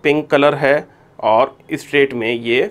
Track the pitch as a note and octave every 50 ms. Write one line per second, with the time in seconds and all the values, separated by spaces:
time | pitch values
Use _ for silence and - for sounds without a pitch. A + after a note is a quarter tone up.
0 | - D3 C#3+ D3+ D3+ - D3+ C#3+ C#3+ D3 D3 C#3+ D3+ C3+ C#3+ D3+ - - _ _
1 | _ _ _ - - G#2+ A2 A2+ C3+ C3+ - _ _ - D#3 C#3 - - D3 C#3+
2 | C#3 C3+ B2+ A#2+ A2 A#2 A#2+ A#2 A#2 A#2 A#2+ B2+ F3+ G#3